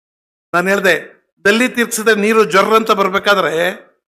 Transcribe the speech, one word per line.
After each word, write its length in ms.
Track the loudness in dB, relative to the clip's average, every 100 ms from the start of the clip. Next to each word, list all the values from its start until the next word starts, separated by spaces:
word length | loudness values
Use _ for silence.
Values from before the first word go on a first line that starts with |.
| _ _ _ _ -6
ನಾನು 160 | -4 0
ಹೇಳ್ದೆ, 560 | 0 0 0 -4 _ _ _ 0
ದಲ್ಲಿ 240 | 0 0
ತಿರ್ಗಿಸಿದ್ರೆ 460 | -2 -4 -2 0 0
ನೀರು 280 | 2 2
ಜೊರ್ರ್ 300 | 2 2 2
ಅಂತ 180 | 0 2
ಬರ್ಬೇಕಾದ್ರೆ 640 | -2 0 -2 0 0 0 -2 -4 -6 -18 _ _